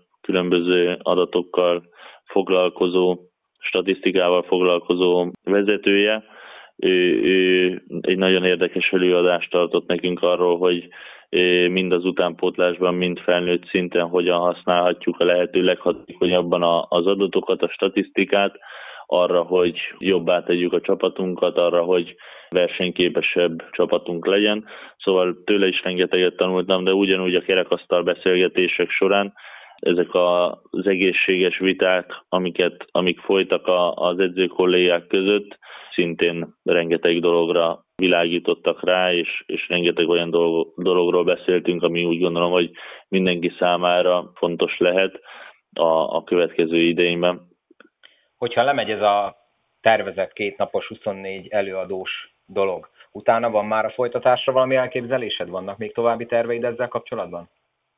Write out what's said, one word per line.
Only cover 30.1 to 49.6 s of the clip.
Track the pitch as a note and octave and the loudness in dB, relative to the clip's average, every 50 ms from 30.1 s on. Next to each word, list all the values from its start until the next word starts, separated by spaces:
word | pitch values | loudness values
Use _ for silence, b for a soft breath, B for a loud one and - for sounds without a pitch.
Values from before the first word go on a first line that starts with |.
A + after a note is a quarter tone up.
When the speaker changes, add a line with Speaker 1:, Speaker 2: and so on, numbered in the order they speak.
| - | 0
Speaker 1:
a, | F2+ F2+ F2+ F2 F2 F2 E2+ | 2 2 2 2 2 2 0
az | - - _ _ - - F2 G2+ | -2 -6 _ _ -8 -2 0 0
egészséges | G2 F2+ G2 F#2 F2 - - - F#2+ F2+ F#2 F2+ E2 - | 0 2 2 0 0 0 0 0 2 2 2 0 0 0
viták, | F#2 F#2+ F#2 F#2 G2 F#2 F#2 F2+ F2 - - - - _ | 0 0 0 2 2 2 2 0 -2 -6 -12 -18 -6 _
amiket, | - F#2 F2+ F2+ E2+ - F2+ E2+ - - - - | -2 -2 -2 -2 0 0 0 0 -2 -6 -12 -4
amik | - - F#2 F2+ E2 - | -2 0 0 0 -2 -2
folytak | - - G2+ G2 F#2 - F#2 F2 - - | -2 0 0 0 2 2 0 -2 0 0
a, | F2+ F2+ F2 F2 - | 2 2 2 0 0
az | - - F2+ F2 F2+ | 0 -2 -2 0 0
edző | F#2+ F#2 F2 F#2 F#2 E2+ | -2 -2 0 -2 -2 -2
kollégák | - - F#2 F2+ F2+ F2+ F2+ F2+ F2 E2+ E2+ - | 0 0 0 2 4 4 4 2 2 0 -2 -2
között, | - G2 F#2+ G2 G#2 G#2 G2+ - - B B B B B B B - | -2 0 0 2 0 0 -2 -6 -14 B B B B B B B -4
szintén | - F2 E2+ E2 D#2+ F2+ E2+ E2+ E2+ E2 D#2+ - _ _ | -2 -2 -2 -2 0 0 0 0 -2 -6 -10 -12 _ _
rengeteg | - F2 F2 E2+ E2 E2+ D#2+ - F2 E2+ E2+ | 0 0 0 2 0 0 0 2 0 0 2
dologra | E2 F2 E2+ E2+ E2+ E2 F2 E2+ E2+ E2 E2 - _ _ _ | 2 2 2 2 2 2 2 0 0 0 -2 -4 _ _ _
világítottak | - F#2 F#2 F2 E2+ E2+ E2+ E2+ E2+ D#2+ - E2+ - - F2+ E2 - - | -2 0 2 2 2 2 0 -2 -2 -2 -2 -4 -2 -2 -4 -4 -2 -2
rá, | F2 F2+ F#2 F#2 F2+ F2+ | 0 0 2 2 0 0
és, | F2 E2 - - - - | -2 -2 -4 -8 -10 -10
és | - D#2+ D#2 - - | -8 -8 -8 -6 -4
rengeteg | F2+ F2 F2 E2+ D#2+ F2 E2+ D#2+ | -2 0 0 0 0 0 0 2
olyan | F2 F2 E2+ E2+ | 2 0 0 0
dolog-, | E2 E2+ E2+ E2 E2 E2 E2 - - | 0 0 2 2 0 0 -2 -4 -6
dologról | - F2+ F#2 F2+ F2+ F2 E2+ F2 F2+ F2 | -4 -2 0 2 2 2 2 2 2 2
beszéltünk, | F2+ F2+ - - - F#2 F2+ D#2 - F2+ E2+ F2 | 0 0 -2 0 0 0 0 0 0 -2 0 -2
ami | E2+ E2+ F2 F2 | -2 -2 -2 -2
úgy | E2+ E2+ E2 | -2 0 0
gondolom, | F2+ F2 E2 F2 F2 F2 | 0 0 0 0 0 2
hogy | F2+ F2+ F2 E2 B B B B B B B B | 2 0 0 -2 B B B B B B B B
mindenki | G2+ F#2+ F#2 F#2 F2+ E2+ E2 F2 - - | -2 0 0 0 0 -2 -2 -4 -2 -2
számára | F2+ F2+ F2 F2 F2 F2+ F2 F2+ F2+ F2+ F2+ F2+ E2+ - - | 0 0 0 2 2 2 2 2 2 2 2 0 -2 -6 -6
fontos | - - E2+ E2+ E2+ F2 E2+ - - | -4 -4 -2 -2 -2 -2 -4 -2 0
lehet | F#2 F2+ F2+ F#2+ F#2+ F#2+ - - B B B B B B B B B _ _ | 0 2 2 2 0 0 -4 -8 B B B B B B B B B _ _
a, | - E2 E2 D#2+ D#2+ D#2 - - | 0 2 2 2 2 0 0 -2
a | E2 - | -4 -4
következő | - F2+ F2+ E2+ D#2+ - - E2+ D#2+ E2 E2+ | -2 0 0 0 0 0 -2 -2 0 2 2
idényben. | E2 E2+ E2 D#2+ F2 F2 F2 F2 F2 F2 F2+ F2 - _ _ _ _ _ _ _ - _ _ _ b b b b b b _ _ | 2 2 2 2 0 0 0 0 0 0 -2 -2 -8 _ _ _ _ _ _ _ -20 _ _ _ b b b b b b _ _
Speaker 2:
Hogyha | B2 A#2+ - A#2+ A#2 | -8 -2 0 0 2
lemegy | C#3 C#3+ C3 A2 G2 | 2 0 0 -2 -2
ez | G#2+ G2 | -2 0
a | G#2 G#2 G2+ G2+ G2+ G2 - _ _ _ _ _ | 2 2 2 2 0 -4 -8 _ _ _ _ _